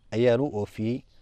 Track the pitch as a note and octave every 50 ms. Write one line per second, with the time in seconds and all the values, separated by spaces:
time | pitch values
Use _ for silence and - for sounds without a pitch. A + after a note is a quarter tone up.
0 | _ _ - A2 B2 B2 A#2 B2 C#3 D3 - G#2 G2+ - - - G#2+ A2+ B2 C3
1 | - _ _ -